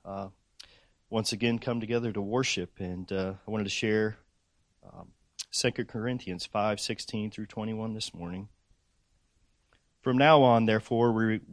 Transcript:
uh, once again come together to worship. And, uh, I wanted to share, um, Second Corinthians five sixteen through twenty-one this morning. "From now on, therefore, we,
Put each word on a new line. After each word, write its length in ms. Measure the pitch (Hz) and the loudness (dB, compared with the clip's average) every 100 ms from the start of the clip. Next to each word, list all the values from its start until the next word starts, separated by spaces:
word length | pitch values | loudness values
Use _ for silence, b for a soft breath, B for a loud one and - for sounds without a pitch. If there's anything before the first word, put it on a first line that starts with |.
uh, 260 | - 98 95 - _ _ b b b b _ | -12 -10 -12 -16 _ _ b b b b _
once 240 | 113 110 | -4 -2
again 280 | 104 117 117 | 0 0 0
come 200 | 123 117 | -2 -4
together 320 | 110 120 117 | -2 -2 -2
to 80 | 101 | -4
worship. 600 | 98 120 131 - 90 - | -2 -2 -2 -4 -6 -8
And, 320 | 92 90 92 | -8 -6 -6
uh, 220 | 95 95 95 - | -4 -4 -6 -6
I 40 | |
wanted 140 | 107 101 | -4 -4
to 40 | |
share, 480 | - 110 107 107 107 _ _ _ _ _ _ | -2 0 0 0 -4 _ _ _ _ _ _
um, 260 | 98 92 - _ _ - - | -20 -20 -20 _ _ -14 -8
Second 360 | - 123 120 117 | -2 -2 -2 -6
Corinthians 600 | 117 117 123 - 87 - | -4 -4 -4 -6 -10 -4
five 320 | 107 107 104 | -2 0 -2
sixteen 500 | - 110 - 110 107 | -6 -8 -8 -6 -6
through 160 | - 104 | -8 -10
twenty-one 480 | - 110 110 110 | -8 -6 -6 -6
this 180 | 110 - | -8 -10
morning. 380 | 85 85 92 104 _ _ _ _ _ _ _ _ _ _ _ _ _ _ _ | -10 -10 -10 -12 _ _ _ _ _ _ _ _ _ _ _ _ _ _ _
"From 160 | 131 127 | 0 4
now 240 | 147 151 | 8 10
on, 240 | 127 117 113 | 10 8 6
therefore, 460 | 107 - 117 120 | 2 2 2 4
we, 300 | 110 113 110 - | 4 2 0 -4